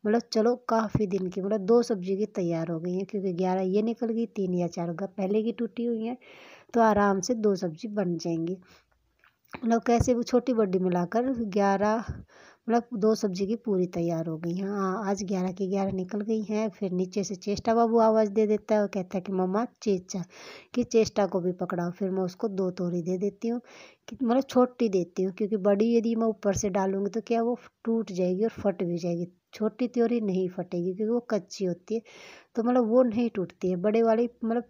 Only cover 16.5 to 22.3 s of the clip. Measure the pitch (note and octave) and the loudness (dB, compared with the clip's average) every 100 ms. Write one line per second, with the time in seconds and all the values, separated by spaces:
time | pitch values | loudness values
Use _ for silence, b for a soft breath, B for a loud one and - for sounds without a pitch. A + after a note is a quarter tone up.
16.5 | G#3+ A3 - G3 F3+ F#3 G#3 F#3+ F#3 - | -2 -2 -4 -4 -2 -2 -2 -4 -6 -4
17.5 | G3+ - A3+ A#3 A#3 A3 A3 G#3+ G3+ G#3+ | -2 2 4 4 6 6 6 4 2 2
18.5 | G#3+ - G#3+ G3+ G3 F#3 F#3+ F3+ F#3 F#3 | 0 2 2 2 -2 -4 -6 -2 -2 0
19.5 | G3 B3 _ A3 F#3+ F3+ F#3+ E3+ B B | 0 -2 _ -2 -2 -2 -10 -10 B B
20.5 | B B - A#3+ A3+ A3 - G3 F#3 F3 | B B -4 2 2 2 0 0 0 -2
21.5 | F3+ F3 F3 F3 F3+ F#3+ F#3+ F3+ | -4 -4 -4 -4 -4 -2 0 -2